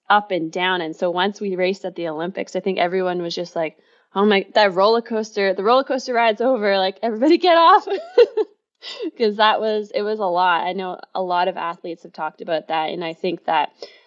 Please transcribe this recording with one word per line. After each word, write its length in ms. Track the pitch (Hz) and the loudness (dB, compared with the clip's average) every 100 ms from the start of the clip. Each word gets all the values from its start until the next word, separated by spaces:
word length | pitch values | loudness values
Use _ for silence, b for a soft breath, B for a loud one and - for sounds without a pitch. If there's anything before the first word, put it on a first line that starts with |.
| - | 0
up 220 | 208 208 | 0 0
and 180 | 185 160 | -4 -4
down. 300 | 180 185 180 | -4 -2 -2
And 160 | 156 160 | -4 -4
so 160 | 185 | -2
once 300 | 175 196 202 | 0 -2 -2
we 160 | 202 180 | -6 -2
raced 260 | 185 196 | -2 -2
at 120 | 185 180 | -6 -8
the 120 | 170 | -8
Olympics, 480 | 151 175 - - 185 | -6 -6 -6 -6 -6
I 60 | |
think 160 | 190 185 | -4 0
everyone 440 | 175 190 180 180 | 0 0 -2 -2
was 140 | 170 175 | -4 -6
just 180 | 170 | -8
like, 240 | 170 156 - b b b | -4 -6 -8 b b b
"Oh 100 | 190 | 0
my, 220 | 208 196 - | 2 2 2
that 200 | - 202 | 2 2
roller 280 | 180 202 226 | 4 2 2
coaster, 520 | 233 220 214 208 196 | 0 -6 -6 -2 -2
the 100 | 190 | 0
roller 200 | 196 262 | 2 2
coaster 300 | 277 262 254 | 2 -4 -2
ride's 260 | 240 233 214 | 0 2 2
over. 380 | 240 247 202 196 | 0 0 2 2
Like, 200 | 190 - | 0 -2
everybody 340 | 233 214 285 349 | -6 0 2 4
get 200 | 359 330 | 6 6
off." 280 | 330 392 - | 8 6 4
<laughs> 1300 | 392 679 - 466 427 - _ _ _ - - 370 - | -6 -2 4 4 2 -6 _ _ _ -18 -10 -10 -2
'Cause 180 | 220 208 | -2 2
that 240 | 214 208 | 2 2
was, 320 | 220 214 208 | 0 -2 -4
it 100 | - | -4
was 160 | 208 214 | -4 -2
a 60 | 190 | -2
lot. 400 | 175 185 165 180 | 0 2 0 -2
I 60 | |
know 260 | 190 185 - - | -6 -6 -10 -10
a 80 | 190 | -8
lot 280 | 185 175 185 | -2 0 0
of 80 | 175 | -2
athletes 460 | 170 175 175 165 | -8 -10 -12 -12
have 100 | 170 | -14
talked 260 | - 156 - | -10 -10 -10
about 300 | - 160 - | -6 -6 -4
that. 220 | 160 156 | -4 -4
And 120 | 165 | -6
I 80 | 165 | -8
think 300 | 165 185 170 | -6 -6 -6
that, 300 | - 160 - - B B | -2 -2 -2 -6 B B